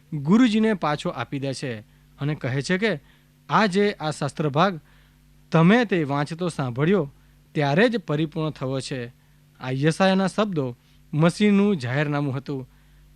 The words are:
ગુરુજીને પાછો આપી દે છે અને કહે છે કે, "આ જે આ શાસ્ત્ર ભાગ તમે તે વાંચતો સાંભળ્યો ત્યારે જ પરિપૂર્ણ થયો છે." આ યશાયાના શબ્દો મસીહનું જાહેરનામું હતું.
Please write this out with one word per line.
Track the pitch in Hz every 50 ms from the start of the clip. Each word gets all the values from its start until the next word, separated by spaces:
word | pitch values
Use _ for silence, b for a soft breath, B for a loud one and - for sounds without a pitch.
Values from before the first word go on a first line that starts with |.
| b b
ગુરુજીને | 165 147 135 156 202 233 262 226 208 220 220 220 214
પાછો | - 165 151 151 - - 175
આપી | 147 131 120 - 143 139
દે | 135 135 131
છે | - 151 131 113 107 107 b b b b b b -
અને | 143 147 151
કહે | - - 123 131 143
છે | 127 - 185 185
કે, | 220 214 170 139 b b b b b b b b _ -
"આ | 147 285 -
જે | 202 175 202 202 208
આ | - - 151 156
શાસ્ત્ર | 143 - 156 135 - - 151 147
ભાગ | 127 151 180 202 175 151 _ b b b b b b b b b _ _ _ -
તમે | - 160 165 180 220 247 240
તે | 190 202 170 151
વાંચતો | 131 139 143 147 - 165 160 180 165
સાંભળ્યો | - - 135 123 117 123 151 175 208 185 143 143 - b b b b b b _
ત્યારે | - 160 143 139 147 180 233 254
જ | 220
પરિપૂર્ણ | 214 - - 147 151 165 151 - 165 156 156
થયો | - - 135 131 135 135
છે." | - - 143 127 120 120 - b b b b b b _ _ -
આ | - 131
યશાયાના | 131 135 143 160 160 - 190 190 190 190 190
શબ્દો | 175 - 190 220 208 180 151 131 123 123 b b b b b b - -
મસીહનું | 147 165 175 - - 208 208 202 196 202 208 202
જાહેરનામું | 143 123 120 127 147 151 147 147 143 147 139 127
હતું. | 139 - 151 143 127 120 b b b b b b b b b b